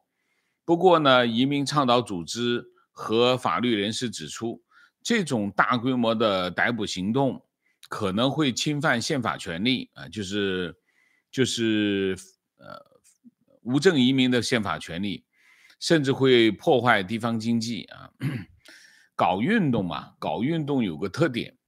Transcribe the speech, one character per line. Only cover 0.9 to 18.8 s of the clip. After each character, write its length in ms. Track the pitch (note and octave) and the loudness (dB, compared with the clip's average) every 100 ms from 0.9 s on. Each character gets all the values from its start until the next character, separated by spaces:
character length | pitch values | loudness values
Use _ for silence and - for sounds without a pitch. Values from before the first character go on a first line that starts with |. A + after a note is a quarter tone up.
| E3+ | 6
呢， 260 | C#3+ B2+ A#2+ | 6 6 4
移 180 | A2+ C3+ | 2 2
民 200 | C#3+ C3+ | 0 0
倡 200 | D3 B2+ | 0 2
导 160 | B2 | 2
组 220 | A#2+ F#2+ | 0 -6
织 400 | D#2+ A2+ A#2+ A#2+ - _ _ | -8 -4 -4 -4 -6 _ _
和 440 | - - A2+ B2 B2+ | -14 -2 2 4 2
法 240 | A2+ E2+ | 0 0
律 140 | B2 | 0
人 180 | G#2+ G2+ | 0 -2
士 180 | G#2+ B2 | -4 -8
指 200 | G2 D2+ | -8 -12
出， 340 | - A2+ - _ _ _ _ | -8 -8 -10 _ _ _ _
这 220 | - A#3 | -2 -2
种 280 | E3 B2 G2+ | 0 -2 -2
大 240 | - A#2 B2 | 0 0 0
规 180 | B2 | 0
模 200 | B2+ A2+ | 0 0
的 380 | A2+ A2+ F#2+ F2+ | 2 2 2 0
逮 200 | F2 F#2+ | 0 -2
捕 140 | A#2 G2 | -2 -4
行 260 | - F#2 | -4 -2
动 320 | A#2+ C3+ G#2 - _ _ _ - | 0 0 -4 -12 _ _ _ -16
可 220 | - G2 | -6 -4
能 180 | F#2+ C3 | 0 0
会 240 | C3+ D3 | 0 -2
侵 260 | A2 - D3 | -2 -4 -2
犯 220 | D3+ A#2+ | 0 0
宪 180 | A2 C#3+ | -2 -4
法 160 | G#2+ C#2+ | -4 -6
权 280 | - E2+ | -8 -4
利， 260 | A2+ B2 - - | -2 -2 -4 -14
啊， 120 | C#2+ | -12
就 140 | F#2 | -10
是， 520 | F#2 G#2 G2 F#2 F2 E2 _ _ _ _ _ | -6 -4 -2 -2 -6 -10 _ _ _ _ _
就 120 | - | -2
是， 720 | A#2+ - A2+ G#2+ G#2 G2 F#2+ F#2 - _ _ _ | -2 0 -2 0 0 0 -2 -4 -10 _ _ _
呃， 220 | - - - _ _ _ _ _ _ _ | -20 -20 -20 _ _ _ _ _ _ _
无 160 | A2 C3+ | -4 0
证 200 | F3+ D#3+ | 2 4
移 140 | B2 | 4
民 160 | C3+ B2+ | 4 4
的 100 | B2 | 2
宪 220 | - B2 | 2 -2
法 160 | F#2+ D2+ | -2 -6
权 240 | - E2+ | -8 -6
利， 240 | G2+ F2 - _ _ _ _ _ | -6 -6 -12 _ _ _ _ _
甚 240 | - E3 | 0 2
至 80 | C3+ | 2
会 400 | C3 C3 B2 A2+ | 2 6 6 6
破 280 | G#2+ - C3+ | 4 2 2
坏 220 | A#2+ A2 | 4 2
地 160 | F#2+ A2+ | 2 -4
方 220 | A#2+ A#2 | -2 -2
经 200 | A2 A#2 | 0 -2
济， 240 | A2+ G#2+ - | -2 -6 -10
啊。 260 | - - _ | -16 -20 _
<clears throat> 960 | C#3 C3+ F2+ _ - - | -8 -6 -10 _ -20 -20